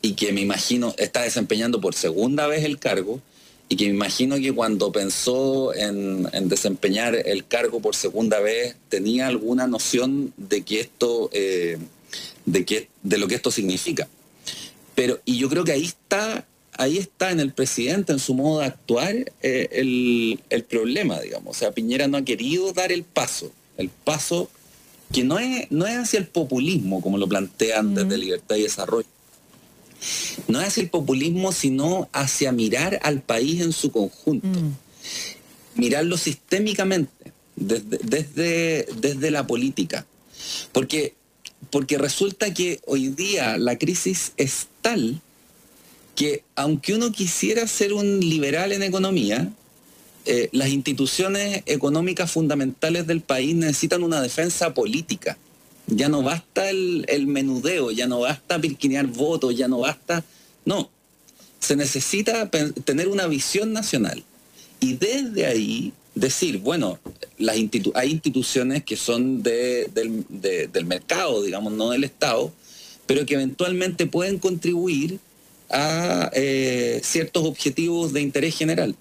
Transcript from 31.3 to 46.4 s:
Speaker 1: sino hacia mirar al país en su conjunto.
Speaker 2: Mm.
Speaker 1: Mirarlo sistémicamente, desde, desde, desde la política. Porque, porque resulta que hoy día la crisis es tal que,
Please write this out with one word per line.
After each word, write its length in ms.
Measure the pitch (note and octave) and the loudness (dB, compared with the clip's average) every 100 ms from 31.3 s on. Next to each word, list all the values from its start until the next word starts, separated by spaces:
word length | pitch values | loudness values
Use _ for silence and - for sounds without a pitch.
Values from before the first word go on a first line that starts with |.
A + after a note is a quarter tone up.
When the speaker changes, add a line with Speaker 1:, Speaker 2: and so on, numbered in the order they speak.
| F3 F#3+ | 0 0
Speaker 1:
sino 580 | F3+ C#3 C3 D3+ F#3 - | 0 0 2 0 0 -2
hacia 400 | C#3 C3+ - C#3 | -2 -2 0 0
mirar 480 | B2 A2 A#2+ E3 F#3+ | 2 2 2 0 0
al 180 | D3 C#3+ | 0 -2
país 400 | - A2+ C3+ E3+ | 0 0 2 2
en 100 | E3+ | 0
su 180 | D#3+ D3 | 0 0
conjunto. 560 | A#2 G2 - - C#3 F#3+ | 0 -2 -2 -2 0 0
Speaker 2:
Mm. 300 | F3+ D#3 C#3 - - - - - - - - - | 0 0 -4 -12 -20 -12 -10 -10 -14 -20 -20 -10
Speaker 1:
Mirarlo 420 | A#3 A#2+ C#3 E3 F3 | -2 2 2 2 0
sistémicamente, 1160 | - C#3+ _ F#3+ G#3+ G3 F#3+ F#3+ C#3+ _ - - _ - | -2 -4 _ 0 2 2 2 2 0 _ -20 -20 _ -8
desde, 420 | G2 A2+ G#2 - | -2 -2 -2 -6
desde, 840 | A2+ C#3 D#3 C#3+ E3+ E3 E3 D#3 - A#2+ | 0 -2 -2 -2 0 2 2 0 -2 -2
desde 300 | C3+ C#3 D3+ | -2 0 -2
la 120 | D3+ - | 0 -2
política. 600 | A#2+ C3 C#3 D#3 - - _ _ - - - - | 0 -2 -2 -4 -4 -10 _ _ -16 -10 -10 -2
Porque, 440 | - C3 D#3 C#3+ - _ _ - _ C#3 | 0 0 -2 -2 -6 _ _ -20 _ -4
porque 280 | C#3+ C3+ C#3+ | -2 0 0
resulta 560 | C#3+ - G3 F#3+ G#3+ | 0 0 -2 0 -4
que 260 | E3+ F3+ E3+ - | 0 -2 -2 -2
hoy 220 | C#3 C3 | 0 0
día 480 | C3+ F#3+ G3 B2 G#2+ | -2 -2 0 0 0
la 200 | A#2+ A#2 | 0 0
crisis 580 | D#3 F3+ F#3 F#3+ - - | 0 0 0 -2 -4 -2
es 320 | C#3 - - - | -2 -2 -8 -2
tal 380 | A3 A3+ A2+ D3 - _ _ - - - - - - | 0 0 0 -4 -12 _ _ -20 -20 -20 -20 -20 -14
que, 300 | - D3 C#3+ | -4 -2 -2